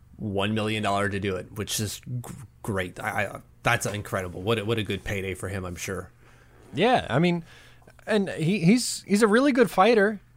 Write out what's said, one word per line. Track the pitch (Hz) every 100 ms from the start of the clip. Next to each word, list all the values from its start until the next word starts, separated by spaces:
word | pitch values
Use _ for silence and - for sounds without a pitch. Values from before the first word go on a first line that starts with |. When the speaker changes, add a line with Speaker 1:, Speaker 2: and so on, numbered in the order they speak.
| - -
Speaker 1:
one | 107 95 101
million | 107 107 110
dollars | 104 101 101
to | 101
do | 98 92
it, | -
which | 107 98 -
is | 104 -
g-, | - 123 120 - 120 -
great. | - 98 92 -
I, | 107 104 101
I, | - - -
that's | - 117 117
incredible. | 104 98 101 92 85
What | 95 117
a, | 101
what | 113
a |
good | 101 98
payday | - 101 95
for | 90 95
him, | 95 90
I'm | 87
sure. | - 92 90 - - - - - - -
Speaker 2:
Yeah, | 220 233 -
I | 123
mean, | 175 175 170 - - - - - -
and | 214 185
he, | 95 160 208
he's, | 165 247 - - -
he's | 202
a | 220
really | 220 285
good | 262 220
fighter. | - 208 233 202 208 -